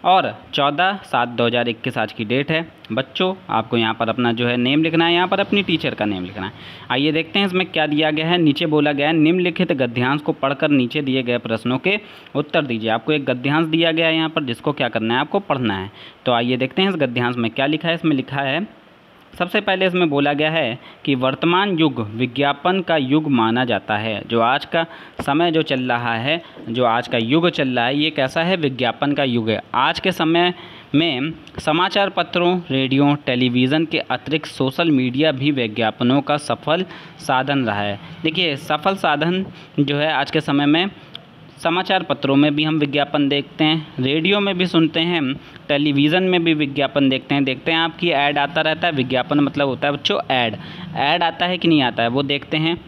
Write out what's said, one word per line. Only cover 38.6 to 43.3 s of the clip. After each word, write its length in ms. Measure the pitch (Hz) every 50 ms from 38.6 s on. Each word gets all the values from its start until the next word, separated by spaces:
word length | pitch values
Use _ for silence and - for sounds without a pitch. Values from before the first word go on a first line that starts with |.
| - - 151 151 - 190 196
साधन 500 | 190 - 165 147 147 151 170 180 185 190 190 - - - - - -
जो 180 | 143 139 143
है 160 | 143 147 156 151
आज 180 | 127 143 -
के 100 | - 156
समय 240 | 147 - 139 143 143
में 240 | 143 151 165 185 202 - - - - - - - - - - - - - - -
समाचार 400 | 165 165 180 185 - 196 185 175
पत्रों 320 | - 143 - - 135 139
में 200 | 139 147 151 147
भी 80 | 147 151
हम 160 | 156 160 156
विज्ञापन 500 | 147 143 135 147 139 139 - 151 143
देखते 340 | 139